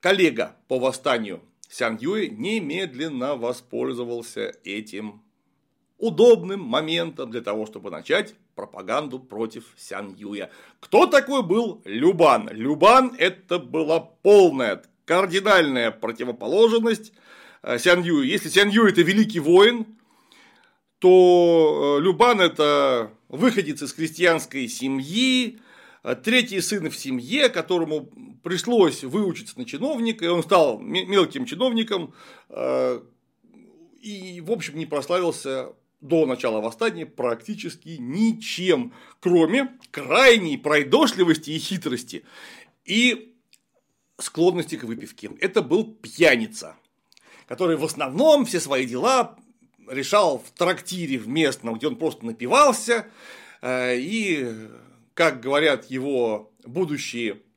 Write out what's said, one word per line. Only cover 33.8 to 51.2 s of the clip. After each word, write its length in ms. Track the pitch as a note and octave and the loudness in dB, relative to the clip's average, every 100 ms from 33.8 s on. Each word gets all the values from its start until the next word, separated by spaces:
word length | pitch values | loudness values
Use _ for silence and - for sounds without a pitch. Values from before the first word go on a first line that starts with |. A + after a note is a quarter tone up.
| E4 _ | _ _
и, 400 | A3 G3+ F#3 F3 | -16 -16 -14 -16
в 100 | E3 | -6
общем, 240 | A3+ - D3 | -6 -6 -10
не 80 | |
прославился 880 | D#3+ F#3+ - F3 F3 D#3 C#3 C3 B2+ - _ _ | -6 -6 -4 -2 -2 -4 -8 -8 -10 -16 _ _
до 240 | C#3+ D#3+ D3 | -2 0 0
начала 340 | B2+ B2+ A2 | 0 -2 -2
восстания 460 | A2 - A3+ E3+ D#3 | -6 -4 -4 -4 -14
практически 920 | - A#2+ A#2 - G#3+ E3 D3 D#3 E3 | -6 -4 -4 -8 -12 -12 -14 -18 -14
ничем, 920 | A#2+ D#3+ A3 A3 - - F#3 D3+ A#2+ - - _ | -10 -2 -2 -2 -8 -6 0 0 0 -10 -20 _
кроме 600 | F#3 F3 D#3 A#3 C4 - _ | 2 4 4 2 -2 -8 _
крайней 680 | - C3+ F3 C4 A#3 F3 C#3 | -12 -2 4 6 6 2 -4
пройдошливости 920 | D3 D3+ C3+ G#3 C#4+ F#3+ F3+ D3+ - | 0 0 2 2 2 2 2 2 -2
и 80 | D#3 | -10
хитрости, 640 | - F#3 D3+ A#2 - - _ - - - - _ | -8 -8 -6 -8 -10 -16 _ -20 -20 -20 -20 _
и 500 | - G3+ B3 A#3 - _ _ _ _ _ _ _ _ _ | -4 0 2 0 -8 _ _ _ _ _ _ _ _ _
склонности 580 | - - F3 F3 - E3 | -12 0 0 0 -6 -10
к 80 | |
выпивке. 460 | A#2+ A2+ G2+ - G#2+ - | -10 -12 -14 -16 -18 -8
Это 220 | E3+ - | -4 -2
был 220 | C3+ F3+ | 0 -2
пьяница, 920 | A3 - - - E3 B2+ A2 A2 D#2+ - _ _ _ _ _ - _ | -2 -10 -20 2 4 4 -2 -10 -18 -20 _ _ _ _ _ -20 _
который 280 | B2+ F3+ D#3 | -4 -2 0
в 80 | |
основном 600 | D3+ D3+ C#3 D3 D4+ D4 | -4 -4 -6 2 4 4
все 160 | A#3+ E3+ | 2 -4
свои 240 | C#3 C3+ | -4 -4
дела 540 | C3 B2 G#3+ C4 A3+ - _ _ _ _ - | -4 -2 0 0 -2 -8 _ _ _ _ -14
решал 500 | B2+ C3+ G#3 F#3 C3 | -10 -2 2 2 0
в 120 | - | -8
трактире 680 | _ F3 F3+ - F3+ E3 | _ -2 -2 -8 -10 -6
в 100 | C3 | -6